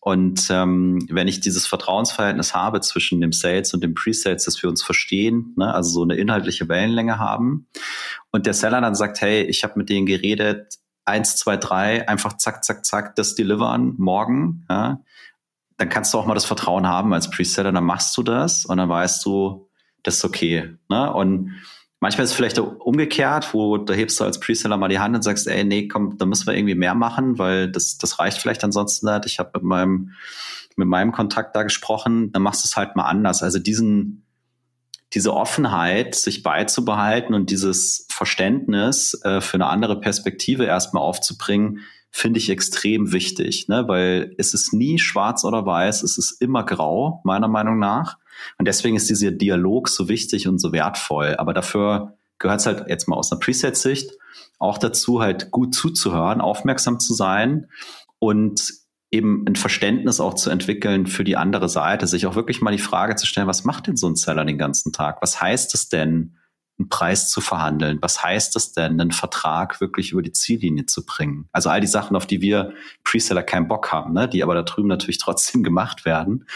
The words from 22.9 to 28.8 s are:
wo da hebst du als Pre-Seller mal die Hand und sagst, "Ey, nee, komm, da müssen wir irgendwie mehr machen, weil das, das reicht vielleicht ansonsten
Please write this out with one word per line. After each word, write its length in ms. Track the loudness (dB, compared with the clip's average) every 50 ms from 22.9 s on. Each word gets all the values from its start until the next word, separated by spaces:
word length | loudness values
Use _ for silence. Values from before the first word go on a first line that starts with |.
| 2 2 2 2 2 2 2 2 2 0 -2 -2 0
wo 240 | 0 2 2 2 0
da 160 | 0 0 0
hebst 280 | 0 0 0 0 0
du 20 | 0
als 160 | 0 -2 -2
Pre-Seller 380 | -2 -2 -2 0 0 0 0 0
mal 100 | 2 2
die 120 | 2 2
Hand 180 | 2 2 2 2
und 40 |
sagst, 280 | 2 0 0 0 -2 -2
"Ey, 160 | 0 0 2
nee, 240 | 2 2 0 0 -2
komm, 280 | -2 -2 -2 -2 -2 -2
da 80 | 0
müssen 220 | 0 0 0 0 0
wir 80 | 0
irgendwie 200 | 0 2 2 2
mehr 200 | 2 2 2 2
machen, 440 | 2 2 0 0 0 0 0 2 2
weil 300 | 2 2 2 2 0 0
das, 280 | -2 -2 -2 -2 -4 -4
das 220 | -4 -4 -2 0
reicht 180 | 0 0 0 -2
vielleicht 260 | -2 -2 -2 0 0
ansonsten 440 | 0 0 0